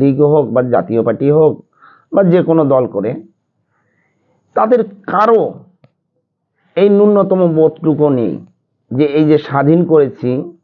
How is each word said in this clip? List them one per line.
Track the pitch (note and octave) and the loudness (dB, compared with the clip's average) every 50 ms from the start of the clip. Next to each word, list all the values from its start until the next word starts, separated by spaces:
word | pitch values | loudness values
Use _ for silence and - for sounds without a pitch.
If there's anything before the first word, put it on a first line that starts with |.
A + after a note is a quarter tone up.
লীগ | C3+ C#3 C3+ C#3 | 0 0 0 2
হোক | D3 D3 D3+ D#3 C#3 A2 A2 | 0 2 2 0 0 0 -2
বা | B2+ | -2
জাতীয় | B2+ B2 A#2 F#2+ F2 - A2+ A2+ | -2 0 -2 -2 -2 -2 -4 -2
পার্টি | A2+ A#2+ A2 - C#3 C#3 | -2 -2 -2 -2 -2 0
হোক | D3 D#3 D#3 D3 A#2 - - _ _ _ _ - - _ _ _ | 2 2 2 0 0 -4 -14 _ _ _ _ -20 -20 _ _ _
বা | E4 G3+ G3+ | -2 0 2
যে | F3 F3 F3+ | 2 2 0
কোনো | D#3+ D#3 E3 D#3+ D#3 | 0 0 0 0 0
দল | C3+ C3+ C3 B2 | 2 0 0 -2
করে, | G#2+ G#2+ G2+ G2 A2 C#3+ - - - _ _ _ _ _ _ _ _ _ _ _ _ _ _ _ _ _ _ _ _ _ _ _ _ _ | -2 -6 -6 -6 -6 -8 -10 -14 -20 _ _ _ _ _ _ _ _ _ _ _ _ _ _ _ _ _ _ _ _ _ _ _ _ _
তাদের | - G#3+ A3 B3 A#3+ A3+ - - - _ - | -4 0 0 0 0 0 -4 -10 -18 _ -6
কারো | F3 F#3 G#3+ A3 A#3 G#3+ D#3+ A2+ - - - _ _ _ _ _ _ _ _ _ _ _ _ _ _ _ _ _ _ _ _ _ _ | -2 -2 0 2 2 0 0 -2 -8 -14 -20 _ _ _ _ _ _ _ _ _ _ _ _ _ _ _ _ _ _ _ _ _ _
এই | E3 F#3+ G#3 | 0 2 2
ন্যূনতম | G3+ G3+ G#3 G#3 G#3 G3+ F#3+ F#3+ G3 F#3 F#3 E3+ D#3+ | 4 4 4 4 2 2 0 0 0 0 0 0 2
বোধটুকু | D#3 D#3+ D#3 D#3+ - D#3+ D#3+ D3+ C#3 D3 D3 C3+ B2 | 2 2 0 0 -2 -2 -2 0 0 0 0 0 0
নেই | A2+ F#2 C2+ - - _ _ _ _ _ _ _ _ _ | -2 -4 -6 -8 -14 _ _ _ _ _ _ _ _ _
যে | A2+ B2+ D3+ | -2 -2 -2
এই | D3 C#3 D#3 D#3 | 0 0 0 2
যে | D3+ D#3 D3 | 2 2 0
স্বাধীন | D3 - C3+ C#3 C#3 D3 D#3+ E3+ F3 | 0 -2 -4 -2 0 2 2 2 2
করেছি | F3 D#3+ D#3 C#3+ B2+ - - - B2 B2 C3+ E3+ - - _ | 2 2 2 2 0 -4 -6 -6 -4 -4 -4 -6 -10 -18 _